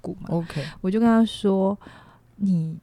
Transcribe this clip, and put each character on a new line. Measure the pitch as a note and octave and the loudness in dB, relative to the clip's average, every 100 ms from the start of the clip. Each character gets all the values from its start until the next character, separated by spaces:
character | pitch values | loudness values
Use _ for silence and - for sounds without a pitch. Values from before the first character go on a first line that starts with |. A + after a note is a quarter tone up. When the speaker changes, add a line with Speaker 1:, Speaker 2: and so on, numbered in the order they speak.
Speaker 1:
顾 | - - | -12 -12
嘛。 | - | -4
Speaker 2:
OK。 | E3+ E3 D3 C#3+ - | -4 -4 -8 -10 -6
Speaker 1:
我 | F#3 | -2
就 | G#3+ | 2
跟 | A#3 | 4
他 | A3+ | 4
说 | A3+ - G3+ F#3+ G3 G3+ - - - - _ - | 2 0 0 2 0 -2 -10 -20 -20 -20 _ -4
：“你 | G3 E3+ D#3+ D#3+ | 0 0 -2 -8